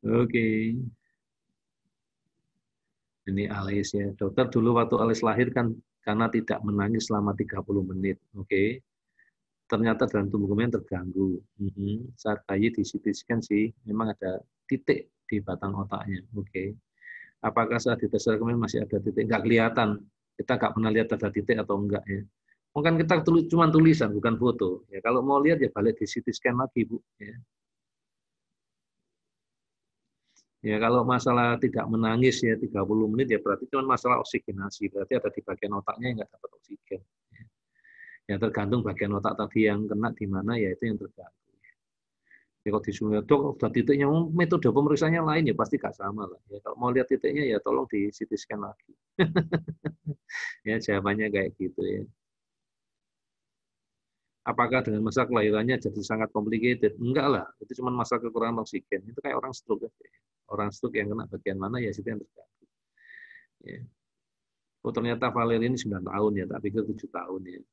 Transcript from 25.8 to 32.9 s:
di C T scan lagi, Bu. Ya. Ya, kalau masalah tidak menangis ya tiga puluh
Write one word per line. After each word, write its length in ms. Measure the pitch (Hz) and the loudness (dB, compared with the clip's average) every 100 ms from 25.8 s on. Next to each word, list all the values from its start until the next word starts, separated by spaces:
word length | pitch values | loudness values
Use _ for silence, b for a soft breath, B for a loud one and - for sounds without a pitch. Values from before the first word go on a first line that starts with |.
| 107 | 0
di 160 | 110 101 | 0 -4
C 160 | - 117 | -4 -4
T 80 | |
scan 240 | 110 127 123 | -2 -2 0
lagi, 320 | 131 - 104 | -2 -2 -2
Bu. 80 | 117 _ _ | -4 _ _
Ya. 160 | 104 120 - _ _ _ _ _ _ _ _ _ _ _ _ _ _ _ _ _ _ _ _ _ _ _ _ _ _ _ _ b _ _ | -18 -18 -20 _ _ _ _ _ _ _ _ _ _ _ _ _ _ _ _ _ _ _ _ _ _ _ _ _ _ _ _ b _ _
Ya, 180 | 110 107 | -2 0
kalau 240 | 117 123 120 | 4 4 4
masalah 480 | 123 123 123 120 120 | 2 4 4 4 2
tidak 240 | 127 120 113 | 0 0 -2
menangis 560 | 113 113 113 127 - | 0 2 4 4 4
ya 160 | 120 110 | 0 0
tiga 240 | 127 101 | 0 -2
puluh 240 | 95 | 2